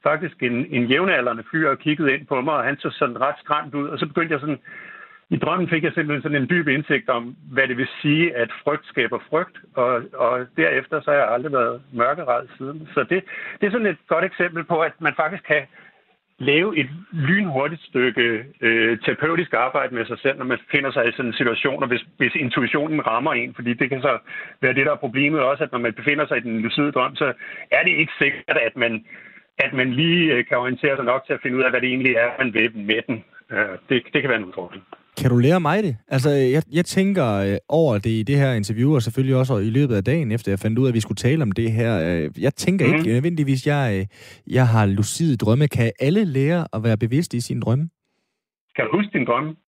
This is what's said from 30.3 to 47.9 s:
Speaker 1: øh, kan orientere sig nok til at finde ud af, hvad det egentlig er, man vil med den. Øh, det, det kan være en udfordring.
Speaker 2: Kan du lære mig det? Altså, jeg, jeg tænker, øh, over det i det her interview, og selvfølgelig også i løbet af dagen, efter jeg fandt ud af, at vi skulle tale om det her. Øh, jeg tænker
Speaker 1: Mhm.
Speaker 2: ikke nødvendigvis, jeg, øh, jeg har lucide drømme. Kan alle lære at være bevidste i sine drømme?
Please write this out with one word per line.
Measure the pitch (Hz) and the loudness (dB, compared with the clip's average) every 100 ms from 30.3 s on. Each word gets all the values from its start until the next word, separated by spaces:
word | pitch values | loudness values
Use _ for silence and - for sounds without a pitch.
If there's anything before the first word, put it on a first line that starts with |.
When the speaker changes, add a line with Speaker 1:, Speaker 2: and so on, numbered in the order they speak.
Speaker 1:
øh, | 123 120 | 2 2
kan | 127 | 0
orientere | 123 127 147 135 | 0 0 0 0
sig | 120 | 0
nok | 131 - | -2 -2
til | |
at | 135 | -4
finde | 135 127 | -2 0
ud | |
af, | 127 | 2
hvad | 123 | 2
det | 127 | 0
egentlig | 127 131 113 | 0 2 2
er, | 120 120 | 0 0
man | 127 | -2
vil | 110 113 113 | 0 0 -2
med | 101 110 - | -2 -2 -2
den. | 110 - - _ | -8 -8 -20 _
Øh, | 107 104 92 - | -4 -4 -6 -2
det, | 131 - | -2 0
det | 151 | -4
kan | 135 | 0
være | 113 | -2
en | 92 | -4
udfordring. | 95 87 98 _ - _ - | -10 -12 -14 _ -20 _ -4
Speaker 2:
Kan | 123 | 2
du | 120 | 4
lære | 131 180 | 4 4
mig | 151 190 | 2 0
det? | 202 110 _ | -2 -6 _
Altså, | 135 139 | 0 2
jeg, | 143 127 143 - | 2 4 2 0
jeg | 156 175 | -2 0
tænker, | 190 196 190 123 | 0 0 2 0
øh, | 101 98 98 - | 2 0 -2 0
over | 151 160 104 | 2 2 2
det | 113 | 0
i | 113 | 0
det | 107 143 | 2 2
her | 135 | 2
interview, | 117 101 110 135 151 | 0 -2 0 2 2
og | |
selvfølgelig | 113 123 131 131 | 0 -2 2 2
også | 131 113 | 2 0
i | 107 | 2
løbet | 120 143 104 | 2 2 2
af | |
dagen, | 95 165 123 | 2 0 0
efter | 113 - | -2 -2
jeg | 98 | -2
fandt | 110 117 | 0 2
ud | 131 | 2
af, | |
at | 113 | 2
vi | |
skulle | 104 101 | -2 -2
tale | 120 160 | 0 2
om | 120 | 0
det | 95 113 | 0 0
her. | 110 117 101 82 85 | 0 2 0 0 0
Øh, | 76 - | -2 0
jeg | 113 | -2
tænker | - - 190 135 | 0 -2 2 2
Speaker 1:
Mhm. | 151 | 2
Speaker 2:
ikke | 165 | 2
nødvendigvis, | 120 160 165 139 131 147 | 2 0 0 0 0 0
jeg, | 147 127 98 | 0 0 0
øh, | 98 - - - - 127 | -2 -8 -20 -20 -2 2
jeg | 123 | 4
har | 113 101 | 6 4
lucide | 101 101 - 165 123 | 2 -2 0 0 2
drømme. | 107 120 147 | 2 4 4
Kan | - 113 - | 2 0 2
alle | 135 196 196 | 2 2 2
lære | 131 139 175 160 | 2 2 0 -2
at | 110 | -2
være | 113 107 | 0 2
bevidste | 113 135 175 120 | 2 0 0 -4
i | |
sine | - 123 | -4 -2
drømme? | 107 123 165 | 0 0 0